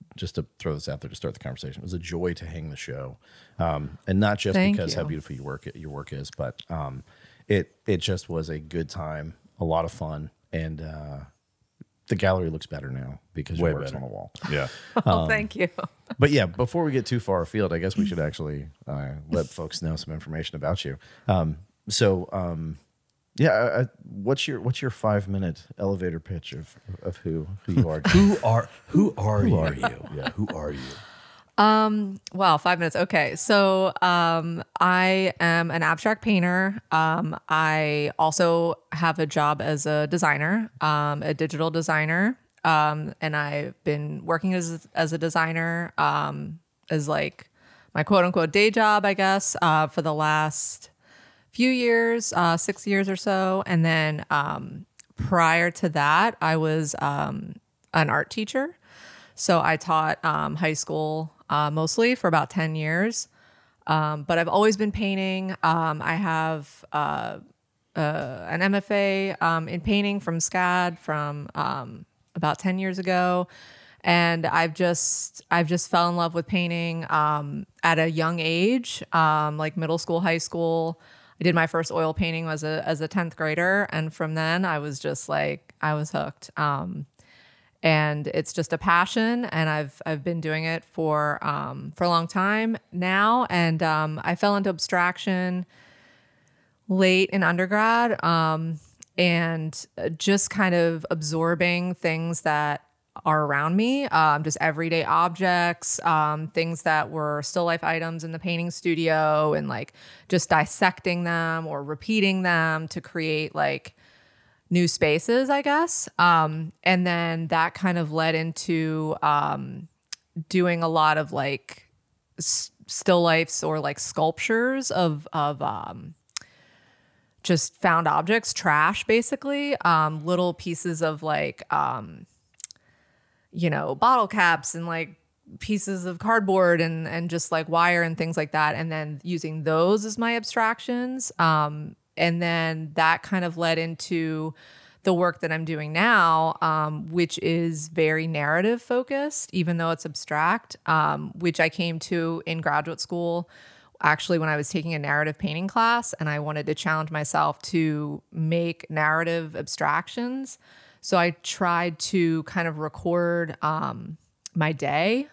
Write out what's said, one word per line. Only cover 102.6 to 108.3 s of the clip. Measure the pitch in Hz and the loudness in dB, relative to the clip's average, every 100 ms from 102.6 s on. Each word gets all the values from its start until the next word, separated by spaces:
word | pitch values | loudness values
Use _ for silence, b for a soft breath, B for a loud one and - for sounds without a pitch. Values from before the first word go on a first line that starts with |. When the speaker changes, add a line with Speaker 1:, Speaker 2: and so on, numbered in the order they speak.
| 147 147 - _ _ - - | 0 -2 -8 _ _ -6 0
Speaker 2:
are | 156 151 | 2 2
around | 143 151 185 | 0 2 2
me, | 233 269 277 | 2 0 0
um, | 156 156 147 | 2 4 2
just | 156 151 | 0 -2
everyday | 160 151 165 165 | 0 0 0 0
objects, | - 160 175 170 190 175 175 170 - - | 2 2 2 2 2 4 2 0 -2 -2
um, | 170 160 151 151 156 | 2 2 2 0 -4
things | - 165 165 | -2 -2 -2
that | - 156 151 | 0 0 0
were | 160 151 147 | -4 -4 -2
still | 147 185 | -4 -2
life | 170 165 | 0 0
items | 160 165 165 165 | 0 -2 -2 -6
in | 165 | -8